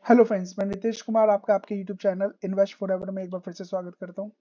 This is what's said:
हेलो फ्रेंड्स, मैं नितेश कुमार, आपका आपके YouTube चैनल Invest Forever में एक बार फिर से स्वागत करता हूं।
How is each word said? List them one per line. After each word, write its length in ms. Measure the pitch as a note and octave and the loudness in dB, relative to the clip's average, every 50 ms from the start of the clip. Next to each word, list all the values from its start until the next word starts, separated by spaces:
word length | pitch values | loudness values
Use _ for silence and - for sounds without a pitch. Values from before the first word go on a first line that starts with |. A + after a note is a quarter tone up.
| _ - | _ 6
हेलो 140 | A#3+ B3 A3+ | 8 8 8
फ्रेंड्स, 360 | A#3 A3 F#3+ F#3 F#3 - - | 6 4 -4 -4 -6 -6 -6
मैं 60 | G3 | -4
नितेश 360 | G3 G3+ G3 - A3+ A3 - | -4 -4 -4 -4 -4 -4 -4
कुमार, 280 | - - A3 A3+ A3 G#3+ | -6 -2 2 4 4 4
आपका 260 | G3+ G3+ - - G#3 | 4 2 2 0 0
आपके 200 | G3 - - G#3+ | 0 0 -4 -8
YouTube 260 | G3+ G3 F#3 G3+ F#3+ | -8 -6 -8 -10 -2
चैनल 300 | - G3+ F#3 F#3 G3 G#3 - _ - | 0 0 0 0 -4 -4 -4 _ -6
Invest 280 | F#3 F#3+ G3 G3 G3 - _ G3+ | -4 2 2 2 0 0 _ -4
Forever 260 | F#3+ F#3+ F#3 F#3 F#3+ | -4 -4 -4 -4 -8
में 140 | F#3+ F#3+ F#3+ | -8 -8 -8
एक 60 | F3+ | -8
बार 120 | F#3 F3+ | -8 -10
फिर 120 | F3+ F#3 F3 | -10 -10 -12
से 100 | - F#3+ | -12 -12
स्वागत 300 | F3 - F#3 F3+ F3 F3 _ | -8 -8 -8 -8 -8 -12 _
करता 200 | F#3 F3+ F3 - | -14 -12 -10 -12
हूं। 80 | G3 G#3+ G#3+ _ | -12 -12 _ _